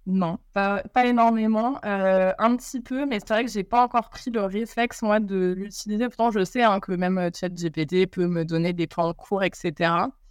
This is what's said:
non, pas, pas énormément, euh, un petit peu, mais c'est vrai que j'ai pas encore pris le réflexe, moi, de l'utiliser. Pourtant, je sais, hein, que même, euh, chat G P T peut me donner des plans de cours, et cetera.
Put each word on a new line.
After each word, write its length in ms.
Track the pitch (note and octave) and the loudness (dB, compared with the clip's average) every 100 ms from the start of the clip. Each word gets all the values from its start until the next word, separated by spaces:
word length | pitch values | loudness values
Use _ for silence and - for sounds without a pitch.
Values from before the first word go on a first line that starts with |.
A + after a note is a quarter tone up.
| F#3+ | -2
non, 320 | F#3+ E3+ F3 _ | 0 0 -4 _
pas, 300 | G3 G3 G3+ - | -2 -2 -2 -2
pas 140 | B3 B3 | 2 2
énormément, 720 | A#3+ A#3 A3+ A3 A3 A#3+ C#4 | 4 4 4 2 0 0 -4
euh, 480 | G#3 G3+ F#3+ F#3+ F#3+ - | -4 0 2 4 2 2
un 180 | A3+ B3 | 0 0
petit 240 | - B3+ | -4 -10
peu, 280 | - B3+ C#4+ | -6 -4 -2
mais 120 | F#3 | -4
c'est 140 | - | -2
vrai 100 | A3 | -2
que 60 | A#3+ | 0
j'ai 140 | G3+ | -4
pas 200 | F#3+ A#3+ | 0 2
encore 280 | A#3+ - - | 2 0 -4
pris 180 | - B3+ | -10 -6
le 120 | A3+ | -2
réflexe, 600 | G3 G3+ A3+ - A#3 - | -2 -4 -4 -2 -4 -2
moi, 180 | A3 G#3+ | 0 2
de 360 | G3+ F#3+ F3+ F#3 | 2 0 0 -2
l'utiliser. 480 | G3+ - G#3 G#3 A#3+ | -8 -10 -6 -2 -2
Pourtant, 200 | - A#3 | 0 0
je 140 | G#3 | 2
sais, 180 | F3+ B3+ | 0 2
hein, 180 | A3+ G3 | 2 2
que 120 | - | -2
même, 260 | F3+ F3+ F#3 | -2 0 0
euh, 140 | F3 - | -2 -2
chat 140 | F3 E3+ | -6 -4
G 160 | E3+ | -4
P 160 | D#3 D3+ | -2 0
T 180 | F#3 F#3 | 2 2
peut 220 | F#3 F3 | 0 0
me 180 | E3+ E3 | 0 0
donner 260 | E3 E3+ | 0 0
des 140 | F3 E3 | -2 -4
plans 220 | - E3+ | -2 -2
de 60 | |
cours, 280 | F3 - G3 | -2 -4 -2
et 80 | F3+ | -2
cetera. 600 | - F3 D#3 E3+ E3+ B3 - - | -2 -6 0 0 2 -2 -6 -20